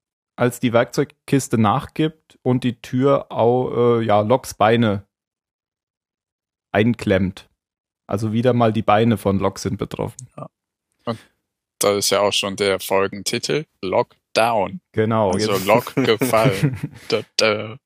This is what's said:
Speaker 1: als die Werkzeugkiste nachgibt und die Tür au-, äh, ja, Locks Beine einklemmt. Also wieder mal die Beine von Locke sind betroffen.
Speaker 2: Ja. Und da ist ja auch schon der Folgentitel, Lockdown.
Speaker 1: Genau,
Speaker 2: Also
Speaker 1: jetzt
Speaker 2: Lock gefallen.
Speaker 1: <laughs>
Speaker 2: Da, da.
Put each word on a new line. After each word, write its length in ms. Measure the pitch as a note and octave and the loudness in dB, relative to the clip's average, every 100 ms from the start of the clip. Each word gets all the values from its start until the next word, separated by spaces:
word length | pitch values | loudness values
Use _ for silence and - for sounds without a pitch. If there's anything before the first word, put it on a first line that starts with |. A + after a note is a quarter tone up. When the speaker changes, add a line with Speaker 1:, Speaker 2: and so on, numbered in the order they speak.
| _ _ _ - | _ _ _ -2
Speaker 1:
als 240 | B2 - | -2 0
die 120 | B2 | 0
Werkzeugkiste 840 | A#2 - - C#3 _ - C#3 - A2+ | 2 2 -2 -4 _ -2 0 0 2
nachgibt 840 | G#2+ B2+ - - D#3 - _ _ | 2 0 -4 -4 -4 -4 _ _
und 220 | B2+ B2+ | -2 0
die 160 | B2+ A#2 | -2 -6
Tür 500 | - B2+ C#3 C#3 - | -6 0 2 2 0
au-, 680 | C3 A#2 B2 B2+ A#2+ A#2+ A#2 | 0 2 2 0 0 2 2
äh, 40 | |
ja, 160 | A2+ G#2 | 2 2
Locks 340 | G#2+ C3 - | 2 0 -2
Beine 520 | - G#2+ A#2 A2+ F#2+ - _ _ _ _ _ _ _ _ _ _ _ _ _ _ _ _ | 0 2 4 2 0 -6 _ _ _ _ _ _ _ _ _ _ _ _ _ _ _ _
einklemmt. 760 | G2+ A2+ A#2 G#2 F#2+ F#2+ - - _ _ _ _ _ - | 0 0 0 0 0 0 -6 -18 _ _ _ _ _ -8
Also 260 | G#2+ A2+ | -6 -2
wieder 200 | A2+ B2 | 0 2
mal 200 | A#2+ A#2 | 2 2
die 100 | A2 | 2
Beine 340 | G#2 G#2 A#2 G#2+ | 2 2 4 2
von 220 | G2+ G2 | 0 0
Locke 220 | G2 - | -2 -4
sind 180 | - G#2 | -8 -6
betroffen. 500 | - - G#2 - B2 - | -8 -6 -8 -10 -18 -18
Speaker 2:
Ja. 120 | - _ _ _ _ _ | -20 _ _ _ _ _
Und 140 | - A2+ _ _ _ _ _ - | -10 -10 _ _ _ _ _ -2
da 180 | G2+ G2+ | 0 0
ist 140 | - | 0
ja 100 | G2 | 0
auch 120 | G2+ | 0
schon 240 | - G2+ F#2+ | -2 -4 -2
der 240 | G2+ F#2+ | -2 -2
Folgentitel, 840 | - G2 G2 G#2 - A#2+ - D3 D#3+ - | -2 -2 -2 -6 -8 -6 -4 -6 -6 -12
Lockdown. 1000 | F#2 G2 B2 _ _ G#2 A#2 A2 F#2+ F#2+ _ | -4 -2 -4 _ _ 0 0 0 -2 -8 _
Speaker 1:
Genau, 380 | A2 A2 A2+ G2+ | -2 0 2 0
Speaker 2:
Also 200 | F#2+ G#2+ | 0 0
Speaker 1:
jetzt 140 | F#2+ F#2+ | -2 2
Speaker 2:
Lock 280 | A#2 - | 2 2
gefallen. 840 | - A#2+ A2 B2+ A2 A2+ F#2+ D3 A2+ - | -2 0 0 0 2 2 0 -2 -4 -12
Speaker 1:
<laughs> 140 | - - | -12 -4
Speaker 2:
Da, 140 | A2 - - | -4 -4 -2
da. 400 | A2 G#2 A2 A2+ | 0 0 -6 -14